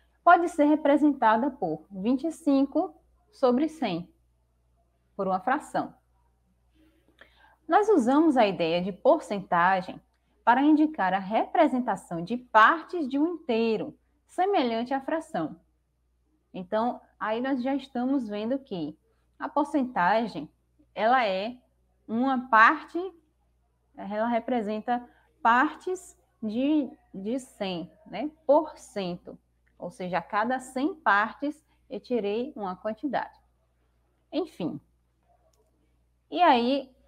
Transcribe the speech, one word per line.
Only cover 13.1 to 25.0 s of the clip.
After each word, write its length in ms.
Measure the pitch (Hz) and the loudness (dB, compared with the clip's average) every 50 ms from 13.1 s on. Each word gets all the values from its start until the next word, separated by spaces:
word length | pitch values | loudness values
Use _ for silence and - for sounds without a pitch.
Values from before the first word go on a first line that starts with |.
| 262 | -2
um 180 | 285 302 349 349 | 0 0 0 -2
inteiro, 600 | 311 - - 226 220 233 226 220 190 156 - - _ _ _ _ _ _ | -6 -4 -4 -2 0 0 0 -2 -2 -4 -8 -12 _ _ _ _ _ _
semelhante 640 | _ - - 359 403 403 349 262 240 226 226 247 247 277 | _ -4 -2 0 0 2 0 0 0 -2 -4 -4 -4 -6
à 80 | 269 | -6
fração. 580 | 262 - 294 330 - - - 180 160 - 180 - _ _ _ _ _ _ _ _ _ _ _ _ _ _ _ _ _ _ - | -4 -4 -6 -6 -6 -6 -6 -6 -6 -6 -8 -14 _ _ _ _ _ _ _ _ _ _ _ _ _ _ _ _ _ _ -14
Então, 480 | 180 185 - 214 214 226 247 240 - - _ _ _ | -14 -10 -4 -4 -2 -2 -2 -6 -8 -16 _ _ _
aí 220 | 196 214 226 233 | -6 -6 -4 -4
nós 220 | 254 269 285 247 240 | -2 -4 -4 -2 -2
já 120 | 269 277 | -4 -4
estamos 520 | 277 277 - _ 240 247 262 277 285 240 | -4 -6 -8 _ -6 -2 -2 -2 -2 -2
vendo 320 | 208 208 208 214 226 269 277 | -4 -6 -6 -4 -4 -4 -6
que 380 | - _ 202 175 151 147 170 _ _ _ _ _ _ _ _ _ | -6 _ -8 -8 -8 -8 -10 _ _ _ _ _ _ _ _ _
a 100 | - - | -12 -4
porcentagem, 1000 | - 285 302 294 - 294 254 247 - 196 175 180 208 226 240 202 170 165 147 - _ _ _ _ _ _ _ _ _ | -2 -2 -2 0 -2 -2 -2 -2 -2 0 2 2 2 0 -2 -4 -6 -10 -12 -12 _ _ _ _ _ _ _ _ _
ela 320 | 180 208 226 254 262 240 | -2 0 2 2 2 2
é 320 | 202 190 190 202 240 247 - _ _ _ _ _ _ _ _ _ | 0 -2 -4 -6 -8 -10 -14 _ _ _ _ _ _ _ _ _
uma 420 | - 214 226 254 269 269 247 254 - | -6 -4 -2 0 0 0 -2 0 2
parte, 500 | 226 214 214 262 311 302 - - - 339 370 381 - _ _ _ _ _ _ _ _ _ _ _ _ _ _ _ _ | 6 6 6 6 4 2 -6 -8 -8 -8 -8 -8 -12 _ _ _ _ _ _ _ _ _ _ _ _ _ _ _ _
ela 300 | - 196 196 208 214 220 | -14 -12 -8 -4 -2 -2
representa 760 | 240 240 226 226 247 254 247 208 202 214 214 208 - 240 247 | 0 0 -2 -2 -2 -2 -2 -2 -4 -6 -6 -4 -4 -4 -4